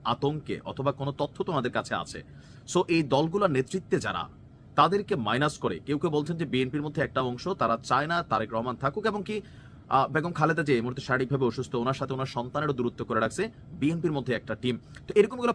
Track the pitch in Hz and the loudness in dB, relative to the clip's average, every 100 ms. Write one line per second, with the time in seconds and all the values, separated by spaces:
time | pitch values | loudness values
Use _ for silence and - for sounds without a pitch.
0 | 113 120 139 151 - 85 73 113 135 139 | 0 2 2 0 -4 -8 -6 -4 -2 -2
1 | 139 139 143 - - - 120 113 - 104 | -4 -4 -4 -4 -2 0 0 -2 -2 -4
2 | 85 82 - - - - - 175 - 165 | -6 -10 -14 -20 -20 -20 -2 0 2 2
3 | 143 135 160 196 196 131 131 190 - 160 | 4 4 4 2 2 2 0 -2 0 -2
4 | 107 87 - - - - - - 156 202 | 0 -4 -6 -10 -20 -20 -6 4 4 4
5 | 202 175 107 117 151 - 120 85 - 147 | 0 -2 0 2 2 0 -2 -2 -2 -2
6 | 170 147 147 165 151 127 127 147 151 151 | 0 0 -2 -4 0 0 0 -2 -4 -2
7 | 131 135 131 123 180 190 117 113 - 127 | -2 0 -2 -2 -4 0 2 0 2 0
8 | 147 170 165 107 110 113 123 117 135 143 | 2 -2 0 0 0 -2 -4 -2 -2 0
9 | 214 208 190 214 - - - - - 135 | -2 -2 -4 -6 -6 -18 -20 -18 0 2
10 | 135 156 160 170 156 165 147 123 120 131 | 4 0 -2 2 2 2 2 2 2 -6
11 | - 127 127 139 127 113 127 123 117 135 | -2 0 0 2 0 0 -4 -2 -2 -2
12 | 139 131 131 123 123 143 151 131 120 - | -4 -4 -4 -4 -4 -2 -2 0 -2 -2
13 | 117 117 113 - 220 - - - 143 165 | -2 0 0 0 -4 -4 -16 -2 0 2
14 | 160 147 131 117 - 107 123 117 - - | 0 -2 -2 -4 -4 -4 -2 -2 -4 -18
15 | - 214 208 247 240 | 0 6 6 4 0